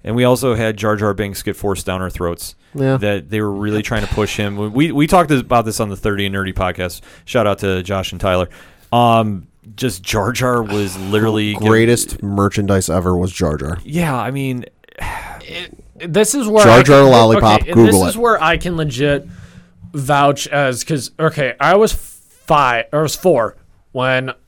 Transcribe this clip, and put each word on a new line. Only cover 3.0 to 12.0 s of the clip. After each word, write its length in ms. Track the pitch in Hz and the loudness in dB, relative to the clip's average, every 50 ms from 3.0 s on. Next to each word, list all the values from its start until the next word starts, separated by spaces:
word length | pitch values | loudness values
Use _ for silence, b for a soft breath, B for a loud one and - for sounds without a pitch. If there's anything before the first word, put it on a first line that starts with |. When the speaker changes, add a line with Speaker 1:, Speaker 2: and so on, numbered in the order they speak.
| 101 104 101 95 69 73 | 0 -2 -4 -4 -6 -6
Speaker 1:
they 100 | 110 107 | -6 -4
were 120 | 107 104 | -4 -4
really 300 | 101 98 104 107 104 107 | -4 -4 -4 -2 -4 -4
trying 220 | 104 - 117 107 104 | -4 -4 -4 -4 -4
to 80 | - | -4
push 240 | - 104 104 - - | -2 -2 -2 -2 -2
him. 360 | - 104 101 101 101 107 107 | -4 -4 -4 -4 -6 -8 -4
We, 180 | 104 131 156 165 | 0 0 0 0
we 140 | 139 139 151 | 0 -2 0
talked 240 | 165 196 180 170 143 | 2 2 2 2 2
about 340 | 151 127 120 - 127 117 110 | 0 -2 0 0 0 0 0
this 140 | 110 107 - | 0 -4 -4
on 80 | 113 104 | -6 -6
the 80 | 98 | -6
thirty 300 | 98 - 110 101 98 101 | -4 -4 -4 -2 -2 -4
and 80 | 98 98 | -4 -4
Nerdy 180 | 98 95 95 90 | -4 -6 -4 -4
podcast. 460 | - 95 90 87 - 90 87 - - b b b b b | -4 -4 -4 -4 -6 -8 -8 -8 -12 b b b b b
Shout 220 | - - 123 107 | -4 -2 0 0
out 140 | 104 98 - | 0 -2 -2
to 220 | 104 98 95 92 90 | -2 -4 -2 -4 -4
Josh 260 | 92 101 95 92 - | -4 -6 -6 -6 -8
and 80 | - 90 | -8 -4
Tyler. 280 | - 98 90 90 90 - b b b b b b b b | -2 0 0 0 -2 -4 b b b b b b b b
Um, 540 | - 120 120 117 113 113 110 107 101 92 - _ _ _ _ 113 104 | 0 2 4 4 4 2 2 0 -4 -8 -12 _ _ _ _ -20 -10
just 260 | - 127 127 95 92 | -6 -6 -6 -6 -6
Jar 300 | 92 - - 107 98 110 | -8 -6 -4 -2 -2 -2
Jar 280 | 123 117 127 127 123 120 | -4 -2 -2 0 0 -2
was 340 | 113 101 101 104 104 95 90 95 | -2 -2 -4 -4 -4 -6 -8 -10
literally 560 | 95 95 104 107 107 110 107 110 107 104 104 | -6 -2 0 0 0 0 0 -2 -2 -2 -4
Speaker 2:
Greatest 560 | 101 107 107 110 113 113 113 120 117 | -2 2 2 4 4 4 4 2 0